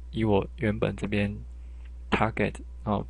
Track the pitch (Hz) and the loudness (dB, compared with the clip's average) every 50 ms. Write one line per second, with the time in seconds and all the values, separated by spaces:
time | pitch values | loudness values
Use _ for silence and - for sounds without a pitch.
0 | - - - 110 113 107 104 98 - - - - - 107 104 113 113 104 101 - | -12 -6 -2 0 4 6 6 6 4 2 -2 0 0 2 2 2 2 0 0 0
1 | - 101 104 101 101 101 104 110 - - - - - - - - - - - - | -2 0 2 2 2 0 0 -4 -8 -10 -12 -12 -12 -12 -12 -12 -12 -12 -12 -12
2 | - - - - 107 113 - - 104 98 - - - - - - - 110 104 104 | -4 0 2 4 4 2 4 2 0 0 0 -4 -10 -12 -12 -6 -2 0 0 0
3 | - - | 0 -2